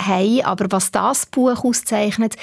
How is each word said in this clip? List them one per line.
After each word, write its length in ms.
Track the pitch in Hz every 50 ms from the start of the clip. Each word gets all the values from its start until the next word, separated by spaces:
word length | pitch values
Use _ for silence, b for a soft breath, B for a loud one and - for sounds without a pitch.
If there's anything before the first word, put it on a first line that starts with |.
haben. 420 | 196 202 196 180 185 214 233 262 -
Aber 280 | - 190 185 202 190
was 180 | 202 190 190 -
das 380 | - 208 185 233 269 269 -
Buch 360 | - - 269 247 254 247 240 -
auszeichnet, 720 | 247 233 - - - 226 208 208 208 - - 226 220 - B